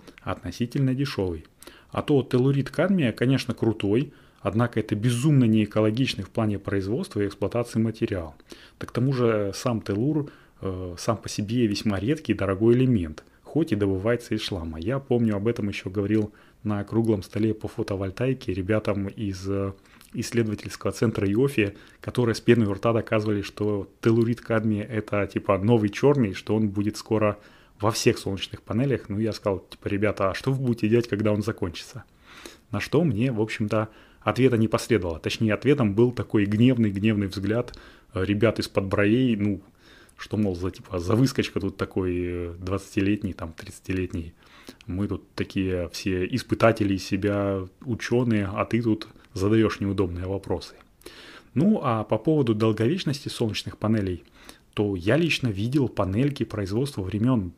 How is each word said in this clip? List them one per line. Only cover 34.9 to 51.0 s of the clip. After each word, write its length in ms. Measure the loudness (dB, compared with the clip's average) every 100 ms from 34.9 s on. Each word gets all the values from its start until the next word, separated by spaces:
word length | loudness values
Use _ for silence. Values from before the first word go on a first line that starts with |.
| 0 0 -4
Точнее, 360 | -6 0 0
ответом 420 | 2 2 2 2
был 160 | 4 2
такой 320 | 2 0 0
гневный-гневный 840 | 2 4 4 4 0 0 0 0 -2
взгляд, 520 | -2 -2 -2 -4 -12 -20 -20 _
э, 120 | -4
ребят 340 | 0 2 2 2
из-под 260 | -2 -2
бровей, 520 | 0 2 4 4 2 2
ну, 240 | 0 -2 -8 _ -20 -20 -20 -20
что, 180 | -6
мол, 220 | 0 0 0
за, 140 | -6
типа, 280 | -8 -8 -4
за 160 | 0
выскочка 460 | 4 4 2 -2 -4
тут 160 | -4 -4
такой, 400 | -4 -2 0 0
э, 320 | -2 -4 -6 -8
двадцатилетний, 720 | -6 -6 -4 0 0 0 -4
там, 220 | -6 -10
тридцатилетний. 800 | -12 -16 -12 -6 -4 -4 -6 -10 -16 -20 -20 -20 -16
Мы 220 | -8 -4 -4
тут 160 | -6 -8
такие 560 | -10 -6 -4 -2 -2 -4
все 320 | -6 -4 -2
испытатели 720 | -2 -4 -2 4 4 4 0
из 100 | 0
себя, 560 | -2 -2 0 0 0 -2 -6 -10
учёные, 640 | -8 -6 0 0 2 2 0
а 120 | -2
ты 160 | 0 0
тут 260 | 2 0 -4 -20 -12
задаёшь 460 | -2 2 4 4 0
неудобные 460 | -2 0 -2 -4
вопросы. 500 | -6 -6 -4 -6 -6 -20 -20 _